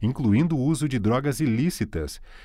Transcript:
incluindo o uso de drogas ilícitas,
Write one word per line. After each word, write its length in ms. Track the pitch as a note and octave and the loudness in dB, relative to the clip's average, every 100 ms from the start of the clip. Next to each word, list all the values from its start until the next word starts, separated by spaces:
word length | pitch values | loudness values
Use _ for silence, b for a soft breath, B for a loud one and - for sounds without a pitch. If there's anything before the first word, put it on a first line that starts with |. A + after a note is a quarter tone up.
incluindo 560 | A2 C#3 A#2+ G#2 E3 D#3+ | -4 0 2 4 4 2
o 80 | |
uso 240 | C#3 D#3 D3 | 0 0 0
de 120 | B2+ | 0
drogas 400 | G2+ B2 C#3+ C3 | 0 0 0 0
ilícitas, 800 | D3+ A2+ E3 - - E2 D2+ - b b | 0 2 0 -2 -4 -4 -6 -8 b b